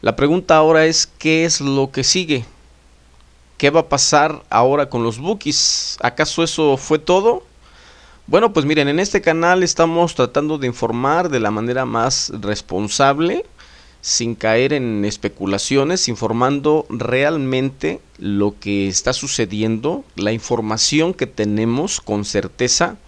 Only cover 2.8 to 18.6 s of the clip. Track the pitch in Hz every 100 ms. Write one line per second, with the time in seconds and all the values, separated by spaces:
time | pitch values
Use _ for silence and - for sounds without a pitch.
2.8 | _ _ _ _ - _ _ _ 143 160
3.8 | 160 139 - 151 156 151 - 113 123 143
4.8 | 139 123 117 110 156 208 147 147 - -
5.8 | - - 120 - 156 - 165 - 151 135
6.8 | - 156 156 180 214 370 - _ - -
7.8 | - - - - - 175 226 196 143 156
8.8 | 143 151 202 202 165 160 170 185 175 -
9.8 | 165 165 170 - 123 - 151 156 131 113
10.8 | 117 117 131 165 180 131 107 107 113 123
11.8 | 127 113 117 127 - 104 98 104 - 92
12.8 | 104 - 139 139 165 285 - - - -
13.8 | - _ - - 117 113 110 113 135 147
14.8 | 123 107 101 104 101 - 95 98 - 135
15.8 | 139 185 151 113 110 113 127 143 147 156
16.8 | - 113 113 127 143 160 131 131 135 139
17.8 | 156 143 _ - 98 101 101 101